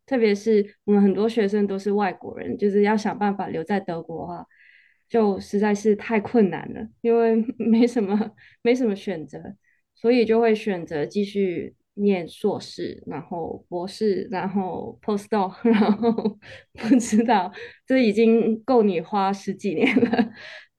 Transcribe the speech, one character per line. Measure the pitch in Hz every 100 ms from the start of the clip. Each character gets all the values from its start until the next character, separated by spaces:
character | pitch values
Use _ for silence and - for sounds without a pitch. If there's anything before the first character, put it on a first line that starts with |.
| -
特 | 269
别 | 220
是 | 202 226 214 202 -
我 | -
们 | 202
很 | 196
多 | 185 220
学 | 226 196
生 | 208 202
都 | 196
是 | 208
外 | 202 196
国 | 175 - -
人， | - -
就 | 208
是 | 196
要 | 208 214
想 | 208 170
办 | 202 196
法 | 165
留 | 160
在 | 160 202
德 | 196 165
国 | 165 165
的 | 175
话， | 175 165 _ _ _ _ _ _
就 | 233 208 190
实 | - 202
在 | 208
是 | 208 220
太 | 208 - 226
困 | 208 240 190
难 | 160 -
了， | - 220 _
因 | 233 233
为 | 226 226 226
<laughs> | -
没 | 226 226 240
什 | 233
么， | 196 208 214 - - _
没 | 233
什 | 254
么 | 240 196
选 | - 170 147
择， | 160 175 202 _ _ _
所 | _ 226
以 | 247
就 | 220 226
会 | 233
选 | 214 214 180 165
择 | 160
继 | 151 208
续 | 202 202 196 170 - - _
念 | - 202 185 160
硕 | - 208 147
士， | - - 175 - -
然 | 160
后 | 165 170 160 - -
博 | 175 185
士， | - 220 180 -
然 | 180 180
后 | 196 185 - - -
postdoc， | - 208 202 214 190 -
<laughs> | 233
然 | 220 220
后 | 202 233 226 226 - - - _
不 | - 226 254
知 | 226 214
道， | 233 214 180 - - - -
这 | 262
已 | 233
经 | 202 226 226 220 220
够 | - 247
你 | 208 170
花 | 165 208 196
十 | 196 -
几 | 190 202
年 | 160 262 208 240
了。 | - 220 - - - -